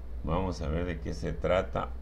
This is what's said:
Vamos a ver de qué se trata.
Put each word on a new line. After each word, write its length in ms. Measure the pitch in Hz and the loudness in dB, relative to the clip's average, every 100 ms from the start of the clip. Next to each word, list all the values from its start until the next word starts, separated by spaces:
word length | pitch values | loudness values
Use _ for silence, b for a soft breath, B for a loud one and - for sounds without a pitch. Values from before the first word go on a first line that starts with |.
| - - - | -8 -6 0
Vamos 360 | 85 92 87 | 2 2 0
a 80 | 80 | 0
ver 160 | 80 87 | 0 0
de 140 | 82 | -2
qué 160 | 87 - | -4 -2
se 180 | 80 | -2
trata. 580 | 80 80 90 92 95 - - | 0 4 4 4 0 -2 -2